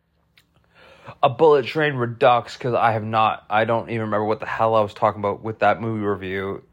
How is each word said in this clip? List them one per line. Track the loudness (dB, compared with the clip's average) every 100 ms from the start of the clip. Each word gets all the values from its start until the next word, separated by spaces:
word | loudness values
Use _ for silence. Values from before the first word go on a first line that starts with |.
| _ _ _ _ _ _ _ _ -20 -20 -20 -2
a | -2
Bullet | 4 6 6 2
Train | -2 -2
Redux, | 0 -4 2 4 4 0 -8
'cause | -2
I | 0 2
have | 0
not, | -2 2 2 0 -2
I | -2 0
don't | -2 -2
even | -6
remember | -2 -2
what | -2 -4
the | -4
hell | -2 2
I | 2
was | 0
talking | 0 -2 0
about | -4 -4
with | -8 -2
that | 0 0
movie | -2 -4
review, | -4 -4 -6 -6 -6 -8 -14